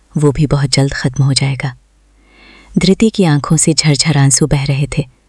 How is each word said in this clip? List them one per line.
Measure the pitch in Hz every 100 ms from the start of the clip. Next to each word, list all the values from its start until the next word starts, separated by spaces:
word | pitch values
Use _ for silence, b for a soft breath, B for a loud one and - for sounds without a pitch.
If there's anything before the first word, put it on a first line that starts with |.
| _ 156
वो | 147
भी | 131 143
बहुत | 143 135
जल्द | 135 135
ख़त्म | - 135 131
हो | 135
जाएगा। | 131 135 131 131 - _ _ _ b b b b b b -
धृति | 175 190 220
की | -
आंखों | 170 147 - 160
से | 165
झरझर | 156 156 135 160 143
आंसू | 135 - 147
बह | 143
रहे | 139 139 143 -
थे, | - _